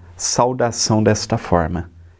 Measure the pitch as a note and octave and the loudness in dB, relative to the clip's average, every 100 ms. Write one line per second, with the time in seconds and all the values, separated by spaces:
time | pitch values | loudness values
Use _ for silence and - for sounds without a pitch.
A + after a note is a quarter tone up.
0 | - - - - B2 B2+ A#2+ - - A2 | -20 -6 -4 2 0 2 -2 -2 0 2
1 | A2 G#2+ - A2+ - F2 D#2+ F2 - - | 4 2 0 -4 0 0 0 -4 -8 -16
2 | - _ | -20 _